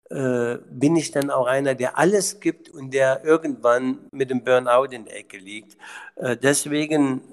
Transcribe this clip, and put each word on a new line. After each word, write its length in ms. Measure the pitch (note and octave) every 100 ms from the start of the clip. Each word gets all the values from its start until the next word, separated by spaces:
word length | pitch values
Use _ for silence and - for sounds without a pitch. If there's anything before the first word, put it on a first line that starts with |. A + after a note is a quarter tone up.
| -
äh, 480 | D3 C3 B2 A#2+ A#2+ -
bin 260 | C3+ C#3+ E3
ich 160 | C#3+
dann 180 | C#3+ C#3+
auch 180 | C3+ B2
einer, 280 | C3+ C#3 B2+
der 220 | B2+ -
alles 420 | D#3+ G3+ F3+ -
gibt 300 | E3 D#3+ -
und 220 | E3 C3+
der 320 | C3+ C3 C3
irgendwann 840 | D#3 D#3+ D#3+ A#2+ A#2+ A#2+ C3 C3 -
mit 180 | C#3 C3
dem 140 | B2+
Burnout 480 | A#2 B2+ B2 B2 C3+
in 140 | B2 G#2
der 120 | G#2
Ecke 200 | G#2 G2+
liegt. 400 | F#2+ G#2+ G#2 _ - - - -
Äh, 220 | B2+ A#2
deswegen, 840 | C3+ C#3 D3+ D3 D3+ D#3 C#3 C3 -